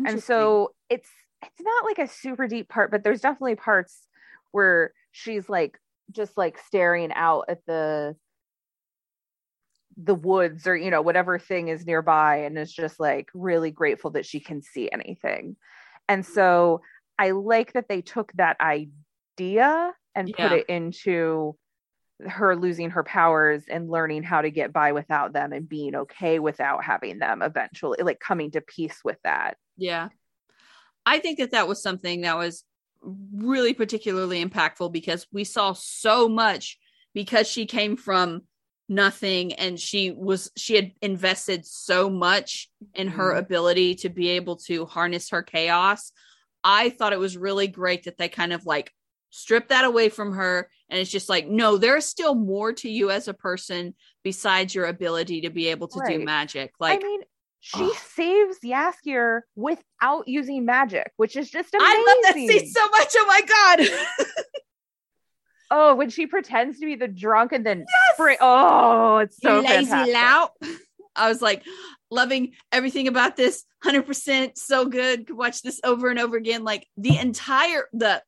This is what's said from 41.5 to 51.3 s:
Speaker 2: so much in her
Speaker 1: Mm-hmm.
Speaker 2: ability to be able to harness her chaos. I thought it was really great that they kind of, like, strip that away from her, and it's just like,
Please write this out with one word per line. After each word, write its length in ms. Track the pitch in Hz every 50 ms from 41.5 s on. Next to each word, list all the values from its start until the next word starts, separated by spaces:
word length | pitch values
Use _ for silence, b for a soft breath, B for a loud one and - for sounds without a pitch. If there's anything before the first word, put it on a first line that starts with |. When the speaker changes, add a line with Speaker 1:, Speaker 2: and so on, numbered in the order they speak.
| 190 170 165
Speaker 2:
so 440 | - - - - - 180 185 185 196
much 600 | 190 180 175 175 190 202 - - - - - _ _ _ 214 - -
in 140 | - 190 190
her 240 | 165 196 185 185 175
Speaker 1:
Mm-hmm. 20 |
Speaker 2:
ability 600 | 147 185 185 185 170 170 175 175 180 185 180 185
to 120 | 180 - 180
be 220 | 170 180 175 175
able 260 | 180 180 175 175 175
to 300 | 170 - - 175 165 165
harness 440 | 165 - 175 170 175 175 170 - -
her 120 | - 175 170
chaos. 720 | - - 165 165 170 175 175 180 196 202 202 - - _ b b b b b b b _ _ -
I 260 | 185 202 208 233 240
thought 220 | 240 - 226 208 202
it 60 | 185
was 160 | 190 196 180
really 320 | 180 180 196 196 196 196 196
great 360 | 185 185 180 180 180 175 -
that 140 | 180 175 -
they 100 | 175 175
kind 240 | - - 175 175 175
of, 140 | 170 175
like, 260 | 175 151 147 - - _ _ _ _ _ _ _ _
strip 380 | - - - - 220 233 233 -
that 160 | 269 254 262
away 240 | 254 240 233 226 214
from 240 | 214 - 208 208 190
her, 360 | 190 190 185 180 180 180 _ _ _ _ -
and 100 | - 185
it's 100 | 190 190
just 180 | - 196 -
like, 180 | -